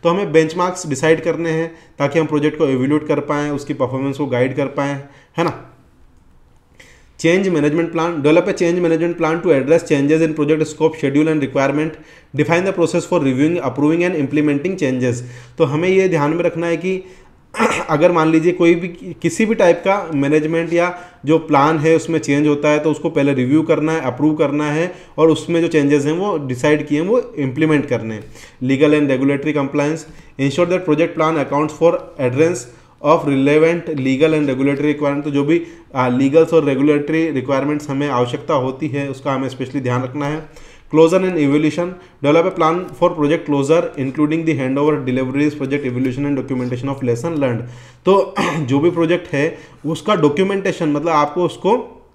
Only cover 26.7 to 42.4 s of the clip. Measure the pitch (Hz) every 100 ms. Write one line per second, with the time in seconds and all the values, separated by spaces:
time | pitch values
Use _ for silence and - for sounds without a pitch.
26.7 | 151 143 147 175 240 233 - 135 131 156
27.7 | 151 - 117 110 107 - - - - 123
28.7 | 135 151 151 143 131 135 139 147 147 135
29.7 | 143 147 160 - - - - 135 135 170
30.7 | 175 175 151 170 165 156 160 135 143 151
31.7 | - 165 180 - - 127 123 160 175 -
32.7 | - - _ 147 165 147 139 139 151 165
33.7 | 175 170 151 131 131 156 156 147 127 139
34.7 | 139 147 147 143 143 147 139 143 170 170
35.7 | - - 131 127 123 139 156 160 165 143
36.7 | 131 147 147 147 160 165 135 123 135 139
37.7 | 147 143 139 147 127 120 123 - 151 127
38.7 | 131 156 139 139 131 147 135 135 123 127
39.7 | 143 123 123 131 135 143 156 156 - -
40.7 | - - 156 165 185 185 175 143 147 156
41.7 | 147 175 180 - _ 139 160